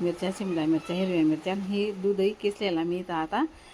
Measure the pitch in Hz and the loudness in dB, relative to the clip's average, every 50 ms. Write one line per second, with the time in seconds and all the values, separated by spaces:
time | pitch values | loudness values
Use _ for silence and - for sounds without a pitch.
0 | 180 175 170 - 180 185 185 - 202 190 175 165 151 156 160 156 - - 175 180 | -2 -2 -2 -2 -4 -4 -4 -4 -4 -2 -2 0 2 2 2 2 0 -2 -2 0
1 | 190 185 180 165 156 156 156 156 - 185 190 202 196 190 202 202 208 214 196 190 | 0 2 2 4 4 4 2 0 -2 -2 -2 -2 -2 -2 0 0 0 -2 -2 0
2 | 185 202 202 190 190 208 214 - - 202 202 - 214 190 170 160 165 175 175 180 | 0 0 2 2 2 2 0 0 -2 -2 -2 -2 -2 0 0 0 0 0 -2 -4
3 | 180 - 170 160 160 160 196 233 320 311 - - - - | -4 -4 -4 -4 -2 -2 0 0 0 -2 -4 -10 -20 -20